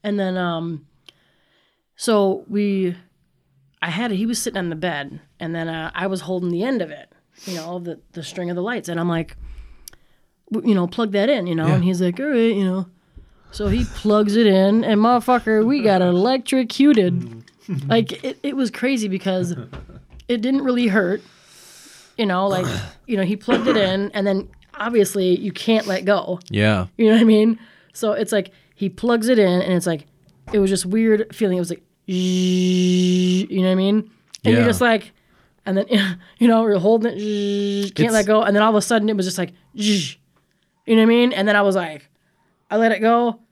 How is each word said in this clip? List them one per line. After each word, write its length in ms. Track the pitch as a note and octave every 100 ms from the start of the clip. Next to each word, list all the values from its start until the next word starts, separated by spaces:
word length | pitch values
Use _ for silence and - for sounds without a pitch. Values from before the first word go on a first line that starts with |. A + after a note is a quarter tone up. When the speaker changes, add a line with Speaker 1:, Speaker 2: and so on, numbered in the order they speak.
Speaker 1:
And 160 | G#3 G3+
then, 160 | F#3+ F#3
um, 500 | F3 E3 E3+ D#3 _ _ - _ _ _ _ _ _ _ _ _
so 480 | - G#3+ G3 F#3+ -
we, 460 | G3+ G3+ G3 F#3 F3 _ _ _ _ _ _ _ _
I 80 | E3+
had, 220 | E3 A#3+
he 140 | F#3+ A3+
was 160 | A#3
sitting 160 | A#3 G3
on 120 | F3
the 60 | D#3+
bed, 460 | F3 D3 C#3 C#3+ _ _
and 160 | E3 E3
then, 140 | E3
uh, 220 | D#3+ D#3+ -
I 120 | F#3+
was 140 | F#3+
holding 280 | D3 F#3 F3
the 140 | E3+
end 180 | A#3 B3+
of 100 | D#3+
it, 200 | C#3+ - _ _ _ -
you 100 | F3
know, 240 | D#3+ F3+
the, 200 | F3 D#3+ _
the 100 | F3
string 260 | D3+ - F3
of 60 | F3
the 40 |
lights. 280 | G3 A#3+ -
And 100 | E3+
I'm 100 | F3
like, 280 | E3 E3 - - - - - - - _ _ _ _ _
w-, 160 | A3 A#3
you 60 | G3
know, 120 | F3
"Plug 240 | G#3 A3
that 160 | G3+ A3
in," 180 | C4+ F3+
you 80 | D#3+
know? 120 | D#3
Speaker 2:
Yeah. 80 | D3
Speaker 1:
And 80 |
he's 180 | F3 F3+
like, 180 | F3+ F#3
"All 60 | C#4+
right," 260 | B3+ A3+ G3+
you 100 | F#3+
know. 220 | F#3 F3+ _ _ - - _ _
So 160 | - G#3
he 160 | A3+ A#3
plugs 500 | - G#3+ G#3+ G#3 G#3+
it 120 | A3
in, 360 | F#3+ G3 A3
and 160 | A3+ G#3
motherfucker, 640 | A3+ B3 - B3 A3+ A3 A3
we 160 | C#4+
got 180 | A3 F#3
electrocuted. 1400 | F3+ F3+ A3 C4 A#3+ C4+ A#3 - C#4+ A#3 F3+ F3 A#2+ A2+ -
Speaker 2:
<laughs> 40 | _ - D3+ C#3
Speaker 1:
Like, 340 | A3+ A3+ F3 -
it, 120 | -
it 140 | C#4 C#4
was 120 | A#3+
crazy 380 | - B3 C4 G#3+
because 440 | F#3+ G3 F#3 F3 E3 A2+ - - - _ - -
it 140 | A#3+
didn't 220 | A#3+ C4+
really 240 | C4+ B3 A#3+
hurt. 340 | G3 F3+ G#3 - _ _ - - - - - _ -
You 80 | G#3+
know, 220 | F3+ G3
like, 180 | F#3 F3+ - -
<clears throat> 180 | - -
you 80 | G#3
know, 80 |
he 140 | F#3 G#3
plugged 280 | - C4 A#3
it 100 | A#3
in, 340 | F#3+ F#3+ G3+
and 140 | G#3 G3+
then 220 | G3 - - _
obviously 640 | - G#3+ A#3 G3 G3+ F#3 F3
you 140 | G3+
can't 340 | F3 - A3 G#3+
let 160 | F#3
go. 360 | F#3 G3+ - F3+ -
Speaker 2:
Yeah. 380 | G#2+ G#2+ G2+ F2+ -
Speaker 1:
You 80 | A3
know 80 |
what 80 | A3
I 20 |
mean? 360 | A3+ G#3+ A3 A3+ - _ _
So 180 | - A3
it's 220 | - G#3+
like 180 | G#3+ F#3 _ _ _
he 140 | G3
plugs 400 | F3+ A#3 A#3 A3
it 100 | B3
in, 220 | F#3+ F3+
and 100 | F3+
it's 140 | F3+ F3
like, 180 | D#3 - _ _ _ -
it 80 | G#3+
was 100 | F#3+
just 160 | F#3+ F3+
weird 480 | A3 A3+ G#3+ A3
feeling. 220 | - G3+ F3+
It 40 |
was 80 | F3
like, 140 | E3+ _ _ -
"Zzzz," 1400 | F#3 F#3 F#3 F#3 F#3 F#3 F3+ F3+ F3+ F3+ F3+ F3+ F3+ G3+
you 120 | G3
know 60 | F#3
what 40 |
I 20 | F#3
mean? 220 | F#3+ G#3+ G#3+ _ _ -
And 100 | A3
you're 80 | A#3
Speaker 2:
Yeah. 60 | A#3+
Speaker 1:
just 140 | -
like, 300 | A#3+ A3+ - _ _ _ _ _ -
and 120 | F#3+
then, 80 | G3+
<laughs> 500 | G#3 G3 F3+ - _
you 80 | A#3
know, 160 | A3+ A3+
you're 120 | G3+
holding 340 | F#3+ A3+ A3+
it, 60 | F#3+
"Zzzz," 760 | G#3+ G#3 G3+ G3+ G3+ G3+ G3 -
can't 120 | A3+
Speaker 2:
It's 60 |
Speaker 1:
let 120 | A3 G#3
go. 160 | G#3+
And 120 | G#3 G3+
then 80 |
all 60 | A3
of 40 | G#3
a 60 |
sudden 260 | G3 A3+ G#3+
it 80 | G#3+
was 100 | F#3
just 120 | F3+
like, 160 | F3 - _ -
"Zzzz," 400 | G#3 G3+ C3+ - _ _ _ _ _ _ -
you 80 | A3
know 80 |
what 20 | A3
I 100 | A#3
mean? 160 | B3
And 160 | G#3+ G3+
then 80 | G#3
I 60 |
was 140 | G3+ F#3+
like, 340 | E3 D3 _ _ _ _ _ _ _
I 60 | G#3+
let 140 | A3+
it 80 | G3+
go. 400 | A3 A#3 A#3+ A3+ _